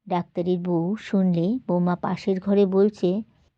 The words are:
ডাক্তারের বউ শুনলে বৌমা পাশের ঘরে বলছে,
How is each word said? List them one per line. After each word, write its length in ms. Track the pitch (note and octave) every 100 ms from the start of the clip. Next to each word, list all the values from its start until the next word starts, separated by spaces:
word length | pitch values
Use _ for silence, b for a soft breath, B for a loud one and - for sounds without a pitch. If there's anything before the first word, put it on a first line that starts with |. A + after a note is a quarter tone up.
| G3
ডাক্তারের 500 | F3+ E3+ - F3 F3+
বউ 360 | F3 F3 E3+ G#3+
শুনলে 640 | - G3 F#3 E3+ E3+ B3+ -
বৌমা 280 | F3+ F3+ -
পাশের 440 | - F3+ - F#3+
ঘরে 260 | F#3+ G3+ G3
বলছে, 560 | F#3+ G#3 - F3+ F#3+ A3+ _ _